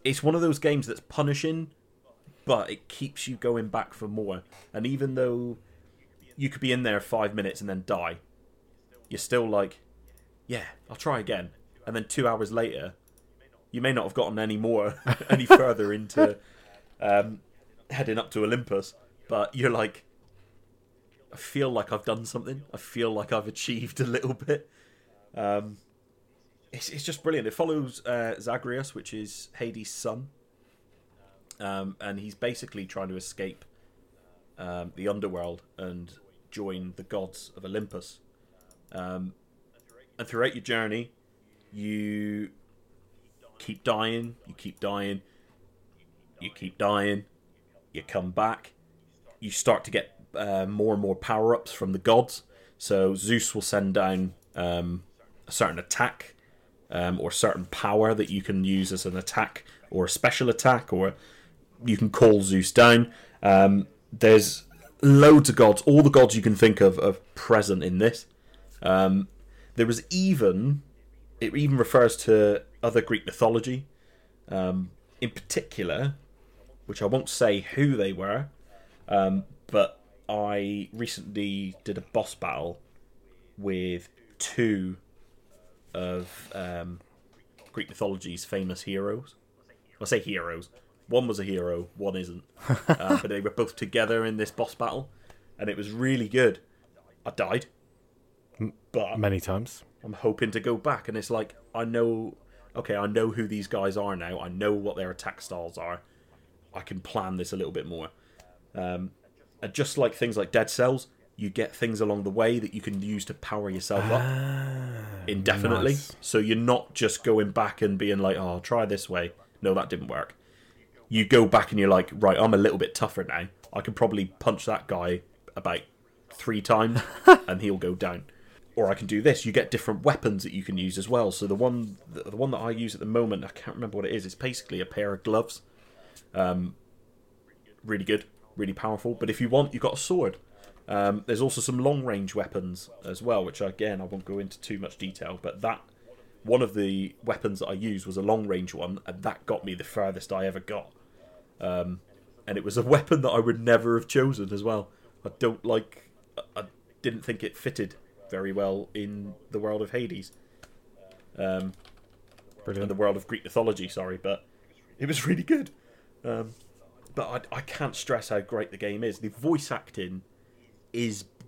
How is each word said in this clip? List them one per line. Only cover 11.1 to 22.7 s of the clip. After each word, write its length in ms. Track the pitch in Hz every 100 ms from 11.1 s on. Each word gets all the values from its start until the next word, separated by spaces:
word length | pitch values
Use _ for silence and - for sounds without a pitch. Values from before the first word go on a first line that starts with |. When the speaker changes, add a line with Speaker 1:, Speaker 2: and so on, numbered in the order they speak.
| 135
Speaker 1:
again." 300 | 101 101 87 - - - -
And 80 |
then 120 | 113 107
two 180 | - 120
hours 240 | 113 104
later, 440 | 113 113 62 85 - _ _ _ _ - _ _
you 120 | 120
may 100 | 127
not 120 | 127
have 100 | 95
gotten 240 | 131 95 107
any 180 | 110 107
more, 380 | 113 113 104 - -
<laughs> 140 | 123 -
any 160 | -
further 480 | 123 - 131 110 101
into, 460 | 107 107 - 320 - - - - - _ _
um, 420 | 104 101 107 107 - - _ - _
heading 280 | 131 131 110
up 120 | 110
to 120 | 110
Olympus, 500 | 107 120 120 98 95 - - _ -
but 260 | 110 104
you're 160 | 131 123
like, 340 | 113 110 - _ _ _ - - _ _ _ _ _ _ _ _
"I 40 | -
feel 340 | - 139 135
like 220 | 117 101
I've 120 | 110
done 200 | - 110
something. 380 | 113 123 123 135 143